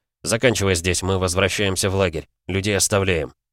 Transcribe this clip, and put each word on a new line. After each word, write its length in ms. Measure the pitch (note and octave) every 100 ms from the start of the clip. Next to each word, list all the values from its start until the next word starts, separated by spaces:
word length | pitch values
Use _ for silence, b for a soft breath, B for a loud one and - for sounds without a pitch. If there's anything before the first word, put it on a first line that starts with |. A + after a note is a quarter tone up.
| _ _
Заканчивай 520 | D#2 A2+ C3 G#2 G2 F2
здесь, 260 | F2+ F2
мы 160 | F#2 F#2+
возвращаемся 720 | F#2 F#2 F#2+ - G2+ F#2 G2+
в 60 | F#2+
лагерь. 320 | F#2 D#2+ - _ -
Людей 300 | F#2 G2 G2
оставляем». 560 | - G2+ F#2+ E2+ C2+ - _